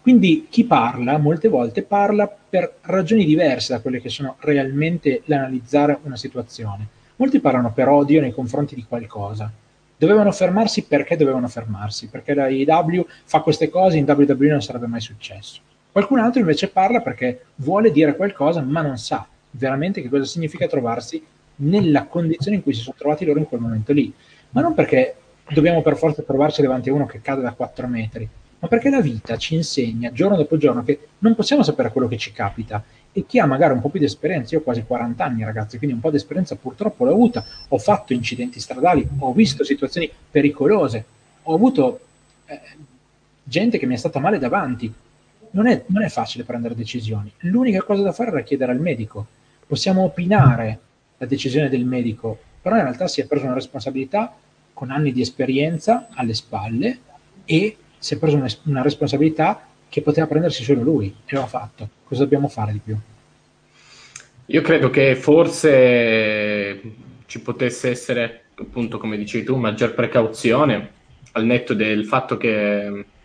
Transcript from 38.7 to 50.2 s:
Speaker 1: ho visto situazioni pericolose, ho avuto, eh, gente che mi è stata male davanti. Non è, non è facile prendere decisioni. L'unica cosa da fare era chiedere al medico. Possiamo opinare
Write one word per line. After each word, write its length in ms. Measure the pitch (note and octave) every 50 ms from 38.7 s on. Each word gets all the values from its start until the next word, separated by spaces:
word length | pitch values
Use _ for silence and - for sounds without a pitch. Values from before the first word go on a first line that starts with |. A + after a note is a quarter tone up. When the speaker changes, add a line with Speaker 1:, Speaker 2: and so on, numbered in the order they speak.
| B2+ B2+ C#3+ F3+ F3+ C#3+ A#2 - C#3 C3+
Speaker 1:
ho 160 | C#3 B2+ B2
visto 300 | F3 A3+ - - - C#3+
situazioni 460 | - C#3+ - C#3+ C3 - F3 E3 D3 - _ _ _
pericolose, 720 | _ D3+ C#3 C#3+ D3 - C3+ F#3 G#3 G#3 D#3+ B2 A2+ A2 A2 _ _ _ _ _ _ _
ho 100 | _ -
avuto, 480 | D#3+ E3+ A3 C4 - - C3+ B2 - - _ _ _ _ _ _ _ _ _
eh, 120 | _ D3+ - - - - D#3 D3+ _ _ _ _ _ _ _ _ _ _ _
gente 340 | _ C3+ A#2+ E3+ G#3 A#3+ A3
che 80 | - -
mi 80 | B2
è 60 | B2+ A2+
stata 200 | - E3 - C3+
male 200 | C3+ F3+ G#3+ E3
davanti. 520 | B2+ A#2+ - G3+ D#3+ B2+ B2 G#2+ A#2 A2 G#2+ _ _ _ _ _ _ _ _ _ - -
Non 160 | - F#3+ G#3+
è, 160 | B3+ G#3 - - -
non 140 | F#3 G3+
è 60 | A3 E3
facile 360 | - A#2 A2+ A2 - A#2+ A#2
prendere 300 | - A#2+ A#2+ A#2 A#2 A2+
decisioni. 560 | A2+ A#2 - - A#2+ G#2+ G#2+ A2 G#2 G#2 G#2 _ _
L'unica 420 | - F3 F#3+ A#3+ C4 B3+ G3 F#3+
cosa 180 | - - G#3 G3
da 120 | G3+ G3
fare 180 | E3 - A#3+ A#3+
era 100 | E3 C#3
chiedere 320 | A2+ - C#3+ C3 B2+ B2
al 80 | B2 B2+
medico. 460 | D#3+ F3+ C#3 A2+ A2 G#2+ - G#2 G#2+ - _ _ _ _ _ _ _
Possiamo 380 | _ D3 - - F#3+ F#3 F#3+ F#3+
opinare 760 | F3+ - -